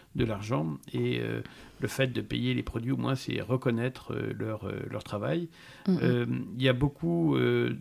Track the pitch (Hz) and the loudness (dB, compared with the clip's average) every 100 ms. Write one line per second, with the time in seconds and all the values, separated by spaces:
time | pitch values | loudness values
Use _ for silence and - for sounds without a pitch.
0 | - - 117 101 107 135 160 143 - 123 | -8 -2 0 0 -2 -2 -2 -4 -6 -2
1 | 123 123 113 113 - - - - 113 - | 0 0 -2 -4 -6 -14 -20 -6 -4 0
2 | 131 120 104 120 123 123 120 120 117 131 | 0 0 -2 -2 0 0 -2 -4 -2 0
3 | 120 135 - - - 127 127 117 123 - | 0 -2 -2 -4 0 0 2 0 0 -4
4 | - 113 110 110 107 107 98 - - 107 | -6 -4 -4 -4 -4 -4 -6 -6 -6 -8
5 | - 104 113 165 165 - - - - 180 | -6 -4 -2 -2 -4 -8 -20 -4 2 4
6 | 131 123 120 123 123 120 131 123 143 - | 4 4 2 -2 -4 2 2 4 2 0
7 | 165 170 160 135 123 120 120 120 | 0 2 4 4 4 4 2 -2